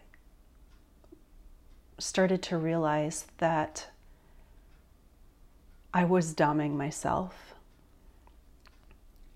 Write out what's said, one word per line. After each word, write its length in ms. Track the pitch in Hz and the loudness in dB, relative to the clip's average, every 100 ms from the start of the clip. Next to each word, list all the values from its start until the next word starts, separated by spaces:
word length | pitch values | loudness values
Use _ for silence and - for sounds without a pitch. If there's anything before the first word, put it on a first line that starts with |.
| - - - - - - - - - - - - - - - - - - - - | -16 -20 -20 -20 -20 -20 -20 -20 -20 -20 -20 -20 -20 -20 -20 -20 -20 -20 -20 -12
started 440 | - - 185 185 | -4 2 2 2
to 120 | - 170 | 0 -2
realize 680 | 160 165 156 151 151 - - - | 0 0 2 0 -2 -6 -12 -2
that 520 | 165 160 151 - - - - - - - - - - - - - - - - - - - - - - | 0 0 -2 -6 -16 -20 -20 -20 -20 -20 -20 -20 -20 -20 -20 -20 -20 -20 -20 -20 -20 -20 -20 -20 -4
I 120 | 180 | 0
was 300 | 175 185 160 | 4 4 2
doming 380 | 156 151 151 147 | 2 2 2 0
myself, 840 | 143 143 - - - 185 - - - - - - - - - - - - - - - - - - - - | -2 -4 -4 -2 -2 -2 -10 -20 -20 -20 -20 -20 -20 -20 -20 -20 -20 -20 -20 -20 -20 -20 -20 -20 -20 -12